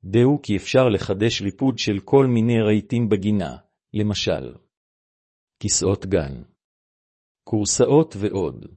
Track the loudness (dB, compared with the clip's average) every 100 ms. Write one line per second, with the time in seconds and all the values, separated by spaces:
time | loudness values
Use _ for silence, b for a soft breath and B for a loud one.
0 | 0 2 4 2 -2 -4 0 2 2 0
1 | -2 -2 -2 -2 -6 -2 -2 -2 -4 -4
2 | 2 4 4 2 2 2 2 2 0 -2
3 | 0 0 0 -2 -4 -10 _ _ _ -4
4 | -4 -2 -2 -4 -6 -16 _ _ _ _
5 | _ _ _ _ _ _ -4 -2 0 -2
6 | -2 -2 -2 -10 -18 _ _ _ _ _
7 | _ _ _ _ -6 -4 -2 2 4 4
8 | 2 -4 -4 -4 -6 -8 -20